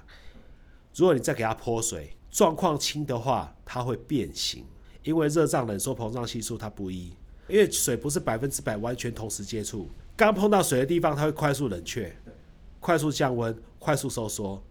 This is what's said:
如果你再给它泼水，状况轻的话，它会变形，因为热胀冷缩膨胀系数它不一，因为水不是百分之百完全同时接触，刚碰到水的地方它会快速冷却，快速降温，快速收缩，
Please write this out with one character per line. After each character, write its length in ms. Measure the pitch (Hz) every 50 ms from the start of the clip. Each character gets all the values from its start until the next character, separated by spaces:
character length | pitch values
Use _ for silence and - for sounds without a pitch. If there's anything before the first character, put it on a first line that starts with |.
| - - - - - - - - - - - - - - - - - - -
如 80 | - 170
果 120 | 185 156
你 40 | 127
再 140 | - 165 143
给 100 | - 113
它 80 | 110 113
泼 260 | - - 120 117 113
水， 340 | 110 - 98 80 71 71 - - - -
状 260 | - - 214 170 156
况 220 | - 190 175 151
轻 260 | 139 - - - 151 151
的 140 | 139 127
话， 340 | 113 110 139 123 101 80 76 - - -
它 160 | - - 123
会 160 | 123 127 117
变 320 | - - - 156 127 98 73 -
形， 300 | - - - - - - - - - - - - -
因 160 | - 147 160
为 100 | 165 151
热 200 | 151 147 165 156
胀 180 | 143 - 151 123
冷 140 | 110 101 95
缩 180 | - 135 135
膨 160 | 127 117 107 120
胀 120 | 127 120
系 140 | 113 - 120
数 160 | 107 - 117
它 140 | 107 - 107
不 220 | - - 98 92
一， 200 | 92 90 87 87 - - - - - - -
因 100 | - 185
为 120 | 214 202 -
水 260 | - - - 147 123
不 100 | - -
是 120 | 147 143 185
百 180 | - 139 110
分 100 | 113 139
之 140 | 139 - -
百 160 | - 131 110
完 180 | 104 110 120 127
全 160 | 120 - 120
同 160 | 117 - 110
时 160 | 107 - - 101
接 200 | - - 110 101
触， 260 | - - 104 87 - - - - - -
刚 160 | - 226 214
碰 180 | 214 180 196 214
到 120 | 208 190
水 160 | 165 - 131 127
的 60 | 135
地 140 | 139 175 170
方 160 | 175 160 147
它 80 | 139 151
会 80 | 156
快 200 | 147 - 156 147
速 160 | 139 135 147
冷 160 | 117 92 85 82
却， 320 | - - 123 101 82 - - - - - - - - - - - - - -
快 160 | - - 170
速 160 | 151 147 156
降 240 | 135 - 151 135 127
温， 220 | 117 117 113 113 110 - - - -
快 160 | - 156 147
速 120 | 131 -
收 220 | 131 - 127 113 104
缩， 340 | - - 104 95 98 95 - -